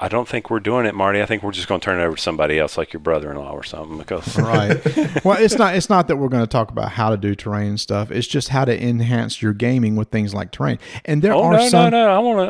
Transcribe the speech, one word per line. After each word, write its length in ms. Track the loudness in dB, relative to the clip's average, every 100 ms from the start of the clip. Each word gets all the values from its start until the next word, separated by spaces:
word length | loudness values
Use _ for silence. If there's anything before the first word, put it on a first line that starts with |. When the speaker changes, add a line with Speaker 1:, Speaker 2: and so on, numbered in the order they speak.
Speaker 1:
I 60 | -4
don't 180 | -4 -4
think 220 | -6 -4
we're 100 | -4
doing 260 | -2 0 0
it, 80 |
Marty. 280 | 0 0 0
I 40 | -2
think 160 | -4
we're 80 | -6
just 140 | -6 -4
gonna 100 | -4
turn 200 | -2 0
it 40 |
over 120 | 0 -2
to 40 |
somebody 380 | -4 -2 0 0
else, 180 | 0 -2
like 140 | -8
your 80 | -6
brother-in-law 520 | -2 -2 -2 -10 -10
or 100 | -12
something. 340 | -12 -14 -12 -12
Because 380 | -8 -8 -6 -2
Speaker 2:
Right. 440 | 0 0 0 0 -2
Speaker 1:
<laughs> 380 | -2 -2 0
Speaker 2:
Well, 180 | 0 4
it's 160 | 4 4
not, 180 | 2 2
it's 140 | 2
not 180 | 2 2
that 80 | 0
we're 100 | 0
gonna 180 | 0 0
talk 220 | 0 -2
about 200 | -4 -6
how 200 | -2 0
to 60 | 0
do 160 | -2 -4
terrain 320 | -4 -4 -2
and 100 | -4
stuff. 320 | -4 -4 -2
It's 160 | -4 -2
just 220 | -2 -2
how 160 | 0 2
to 180 | 0
enhance 580 | 0 0 0 0 -2 -2
your 120 | -2
gaming 420 | 0 2 2 2 0
with 140 | -2
things 240 | -2 -2
like 180 | -4 -8
terrain. 280 | -4 -4 -4 -8 -12 -2
And 160 | 2
there 120 | 4
Speaker 1:
Oh, 100 | 4
Speaker 2:
are 80 | 6
Speaker 1:
no, 40 | 6
no, 100 | 6
Speaker 2:
some 220 | 6 6
Speaker 1:
no. 180 | 6 4
I 100 | 4
wanna, 240 | 4 2 2